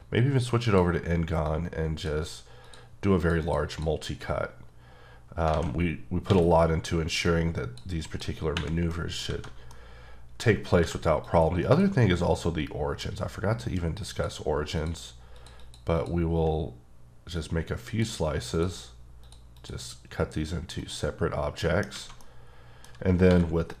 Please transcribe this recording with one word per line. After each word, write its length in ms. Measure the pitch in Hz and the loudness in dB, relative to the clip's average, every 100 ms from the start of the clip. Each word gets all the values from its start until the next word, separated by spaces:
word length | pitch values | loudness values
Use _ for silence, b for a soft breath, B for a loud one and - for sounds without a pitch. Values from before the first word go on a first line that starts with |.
| B | B
maybe 180 | 101 127 | 2 4
even 140 | 135 | 4
switch 260 | 120 117 120 | 2 0 4
it 60 | |
over 180 | 98 87 | 4 6
to 80 | 82 | 2
NGON 720 | - 85 82 82 76 78 85 | 0 0 0 0 0 -2 -4
and 260 | - 80 78 | -4 -4 -2
just 460 | 80 76 78 - - B B B B - | -2 -2 -4 -10 -16 B B B B -4
do 120 | 101 | 2
a 60 | 95 | 4
very 220 | 82 82 | 4 2
large 380 | 80 71 76 - | 2 0 -2 -2
multi-cut. 800 | 78 76 - 76 - - 80 - - - B B B B B - | -2 -2 -4 -8 -4 -4 -4 -8 -18 -18 B B B B B -2
Um, 340 | 80 78 71 | 2 2 0
we, 300 | 64 87 78 - | 0 0 -2 -4
we 100 | 90 | -4
put 160 | - 95 | 4 4
a 60 | |
lot 280 | 85 82 82 | 6 6 6
into 300 | 80 - 85 | 2 0 -2
ensuring 540 | 78 - 90 82 82 | -2 0 2 2 2
that 240 | 82 62 - 92 | -2 -6 -8 -6
these 220 | 85 76 | -6 -4
particular 460 | - - - 80 76 | -8 -6 -4 -2 -2
maneuvers 520 | 80 82 85 80 80 | -2 0 0 -2 -4
should 340 | - - 73 - B B B B B B B B - | -6 -6 -6 -6 B B B B B B B B -2
take 280 | - 101 - | 4 4 4
place 260 | 90 82 | 4 4
without 340 | - - 80 - | 0 2 2 4
problem. 360 | 87 80 90 | 4 4 4
The 80 | 60 | 4
other 180 | 151 196 | 6 6
thing 240 | 196 107 | 6 4
is 100 | 85 | 4
also 300 | 85 80 85 | 2 2 0
the 160 | 80 76 | -2 -4
origins. 540 | - 73 69 - - | -4 -4 -4 -6 -6
I 80 | - | -6
forgot 300 | - 95 120 | -2 -2 0
to 100 | - | -2
even 240 | 90 85 | -2 -2
discuss 480 | 80 - - - - | -4 -8 -4 -4 -4
origins, 720 | - 73 - 87 78 85 - - B B B B B B - | -2 -2 0 -2 -2 -4 -10 -18 B B B B B B 0
but 240 | 82 - | 0 2
we 160 | 87 82 | 0 2
will 500 | 82 80 78 69 - - - - - - | 2 2 2 -2 -8 -18 -20 -20 -20 -10
just 280 | 85 78 | -8 -2
make 180 | 82 80 | -2 -2
a 60 | - | -6
few 260 | - 107 | -4 -2
slices, 840 | 113 - 78 73 - 82 87 90 - - - - - - - - | -2 0 -2 -2 -2 0 0 -2 -12 -18 -18 -18 -18 -20 -20 -18
just 460 | - - - - - | -12 -12 -10 -14 -12
cut 240 | - 80 | -4 -4
these 180 | - 78 | -2 -4
into 380 | 85 73 - - | -4 -6 -8 -8
separate 420 | - 76 - 82 | -6 -6 -2 -2
objects. 800 | 85 76 - 82 82 - - - - B B B B B B B B | -2 -4 -2 0 0 -2 -6 -14 -14 B B B B B B B B
And 160 | 95 90 | 2 6
then 320 | 92 90 82 | 8 8 6
with 260 | 82 82 - | 2 -2 0